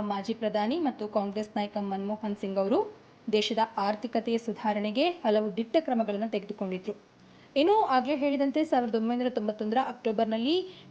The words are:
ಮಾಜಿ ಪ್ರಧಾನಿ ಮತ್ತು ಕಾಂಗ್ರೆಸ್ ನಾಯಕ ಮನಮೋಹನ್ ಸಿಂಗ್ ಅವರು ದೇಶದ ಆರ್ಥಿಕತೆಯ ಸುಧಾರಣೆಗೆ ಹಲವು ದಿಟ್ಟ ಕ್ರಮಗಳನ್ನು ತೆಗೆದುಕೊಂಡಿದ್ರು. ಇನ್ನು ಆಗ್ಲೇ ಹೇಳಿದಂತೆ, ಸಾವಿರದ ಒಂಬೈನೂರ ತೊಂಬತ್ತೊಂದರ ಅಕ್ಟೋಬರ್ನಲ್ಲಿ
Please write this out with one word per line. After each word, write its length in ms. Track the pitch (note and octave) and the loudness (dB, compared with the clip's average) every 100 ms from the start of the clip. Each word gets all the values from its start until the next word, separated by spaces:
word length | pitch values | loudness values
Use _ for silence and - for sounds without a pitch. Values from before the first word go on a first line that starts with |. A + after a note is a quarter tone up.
ಮಾಜಿ 340 | G#3 G3 G3 | -2 -2 -4
ಪ್ರಧಾನಿ 440 | A3+ G#3+ G#3 G#3+ D#4+ | -2 -2 0 0 0
ಮತ್ತು 300 | D4 - G#3+ | -2 -2 -2
ಕಾಂಗ್ರೆಸ್ 420 | G#3+ G3+ G3+ G#3+ G#3+ | -2 -2 -4 -4 -4
ನಾಯಕ 200 | G#3 G#3 | -4 -4
ಮನಮೋಹನ್ 600 | G3+ G3 G3 G#3+ G#3+ G#3 | -4 -4 -4 -4 -4 -4
ಸಿಂಗ್ 220 | G3 F#3+ | -4 0
ಅವರು 380 | G3 D4+ G#4+ - - - - | 2 2 0 -8 -20 -14 -2
ದೇಶದ 260 | G#3+ G#3 A3+ A3 - | 0 0 0 -2 0
ಆರ್ಥಿಕತೆಯ 600 | G3+ G#3 A#3 A#3+ A#3 A3+ | -2 -2 -2 -2 0 -2
ಸುಧಾರಣೆಗೆ 720 | A3+ G#3 G#3+ G#3 G#3 G#3+ E4 | -2 -4 -2 0 0 2 0
ಹಲವು 460 | F4 A#3 G#3 G#3+ F#3+ | 2 2 2 2 -4
ದಿಟ್ಟ 200 | A3+ E4 | 0 0
ಕ್ರಮಗಳನ್ನು 500 | D#4+ A#3+ G#3 G3+ A3 | 2 0 0 -2 -2
ತೆಗೆದುಕೊಂಡಿದ್ರು. 840 | G#3+ G3 G#3 F#3+ F#3 G3 - - - - - - C4+ | -4 -6 -6 -4 -4 -6 -10 -12 -20 -20 -20 -4 2
ಇನ್ನು 280 | E4 G#4+ | 4 4
ಆಗ್ಲೇ 320 | F#4+ C4 A#3+ D4 | 4 2 2 2
ಹೇಳಿದಂತೆ, 480 | C#4+ C#4 C#4 D4+ | 2 2 2 2
ಸಾವಿರದ 300 | D#4 C4+ A#3+ | 2 2 2
ಒಂಬೈನೂರ 360 | A3+ A3+ A#3+ B3 | 0 0 0 0
ತೊಂಬತ್ತೊಂದರ 460 | B3 G#3+ G#3+ G#3+ A#3 C4 | 0 -2 -2 0 0 0
ಅಕ್ಟೋಬರ್ನಲ್ಲಿ 1000 | A#3+ A3+ G#3+ A3 A3+ B3 F4+ F#4 - - | -2 -2 0 0 0 0 0 -2 -12 -12